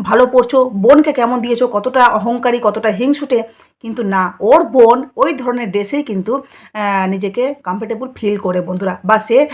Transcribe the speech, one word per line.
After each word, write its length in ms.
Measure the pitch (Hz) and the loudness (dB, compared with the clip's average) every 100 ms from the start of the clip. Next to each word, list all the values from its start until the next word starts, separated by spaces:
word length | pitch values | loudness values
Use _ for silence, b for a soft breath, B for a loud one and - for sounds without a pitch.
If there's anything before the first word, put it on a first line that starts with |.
ভালো 260 | 185 226 247 | 0 2 4
পরছো, 440 | 254 240 269 254 | 2 2 2 0
বোনকে 420 | 196 220 294 302 | 2 6 6 4
কেমন 280 | 269 240 247 | 0 0 -2
দিয়েছো, 280 | 240 233 247 | -2 -2 -2
কতটা 380 | 208 254 254 240 | -2 -2 2 2
অহংকারী, 520 | 214 226 240 247 240 | 2 -2 -2 -2 0
কতটা 260 | 220 208 214 | 0 0 -2
হিংসুটে। 540 | 190 262 285 285 226 226 b b _ | 0 -2 -2 -2 -2 -4 b b _
কিন্তু 220 | 226 226 | -10 -6
না, 300 | 202 190 180 - | -2 -2 -2 -2
ওর 240 | 208 320 | 2 4
বোন 440 | 226 262 226 247 269 - | 4 4 6 4 -2 -2
ওই 180 | 311 | -2
ধরনের 360 | 254 240 240 214 | -2 -4 -4 -4
ড্রেসেই 320 | 202 196 294 | -4 -4 -4
কিন্তু, 400 | 294 190 196 269 b b b | -4 -6 -4 -6 b b b
আহ, 320 | 214 202 196 190 | -6 -2 0 -2
নিজেকে 480 | 190 196 233 262 285 | -2 -4 -2 -4 -4
কমফোর্টেবল 440 | 180 196 220 226 254 | -8 -8 -6 -8 -10
ফিল 220 | - 208 202 | -6 -4 -2
করে 240 | 185 180 | -2 -4
বন্ধুরা, 380 | 170 180 185 180 | -4 -6 -6 -4
বা 140 | 190 214 | 0 0
সে 300 | 214 247 294 | 2 2 2